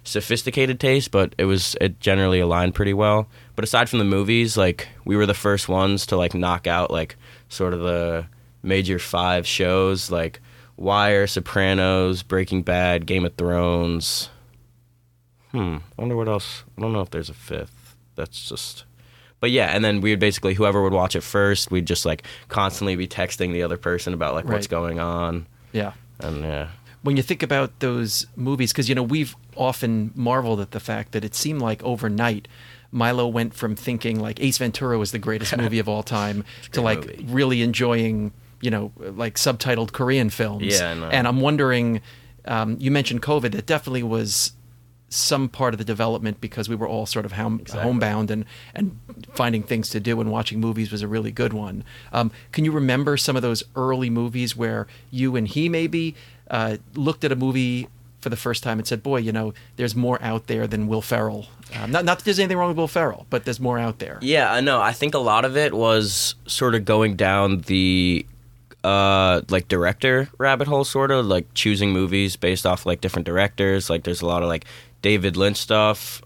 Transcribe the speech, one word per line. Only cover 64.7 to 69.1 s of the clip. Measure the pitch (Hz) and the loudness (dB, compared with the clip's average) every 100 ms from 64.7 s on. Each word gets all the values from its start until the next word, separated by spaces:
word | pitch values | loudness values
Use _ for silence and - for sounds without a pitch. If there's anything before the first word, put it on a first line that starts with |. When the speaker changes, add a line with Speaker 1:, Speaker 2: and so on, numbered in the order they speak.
| 127 | 4
Speaker 1:
I | 104 | 2
think | 120 147 | 2 0
a | 147 | 2
lot | 117 110 | 4 4
of | 131 139 | 4 2
it | 151 | 2
was | 101 113 110 104 - - - - | 2 4 4 2 0 -2 -4 -6
sort | - 123 113 | 0 2 2
of | 101 | 4
going | 107 110 92 | 4 4 4
down | 98 98 98 95 | 2 4 2 0
the, | 80 95 92 92 90 85 - - - - - - | 2 2 4 4 4 2 -2 -18 -20 -20 -20 -4
uh, | 92 98 98 | 0 4 4